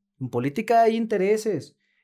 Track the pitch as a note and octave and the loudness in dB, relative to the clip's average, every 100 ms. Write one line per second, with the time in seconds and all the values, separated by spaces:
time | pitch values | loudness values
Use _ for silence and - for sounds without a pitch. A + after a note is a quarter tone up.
0 | _ _ B2+ B2 B2+ C#3+ A3 A#3 A3+ A3+ | _ _ -6 -4 -4 -4 0 4 4 2
1 | A3+ G#3 F#3+ G#3+ A3 E3+ - _ _ _ | -2 0 0 0 0 -6 -8 _ _ _